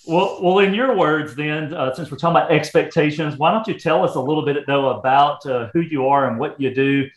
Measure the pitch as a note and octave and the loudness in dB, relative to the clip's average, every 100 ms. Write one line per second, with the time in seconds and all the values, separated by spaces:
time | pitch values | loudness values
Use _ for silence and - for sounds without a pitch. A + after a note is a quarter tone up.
0 | - E3 - - F3+ F#3+ G3 G3+ C4 G#3 | -4 0 0 0 2 4 4 2 0 2
1 | D#3 D#3 C#3+ B2 D3+ D3+ D3 D#3+ C3 B2+ | 2 0 -4 -6 -4 -4 -6 -4 -4 -4
2 | E3 C#3+ E3+ D#3 - D3+ D3 E3 D#3+ E3 | -10 -4 0 2 4 2 2 0 0 0
3 | D3+ D3 D3+ C3 D#3 G#3+ A3 - E3 E3 | 0 0 -6 0 0 0 -2 -4 0 0
4 | F3 D3 C3 D#3 C#3+ C#3+ C#3+ C#3 C3+ A#2+ | 0 -2 -2 -2 0 -2 0 0 0 0
5 | C3 C#3 C#3+ C#3+ C#3 B2 A2+ E3+ E3 D3+ | 2 4 2 0 -4 -4 -2 -4 -2 0
6 | C3 C#3 C3 A2+ B2+ - C3 B2 C#3 C#3 | 2 2 2 -2 -6 -4 -4 0 0 0
7 | C#3 | -2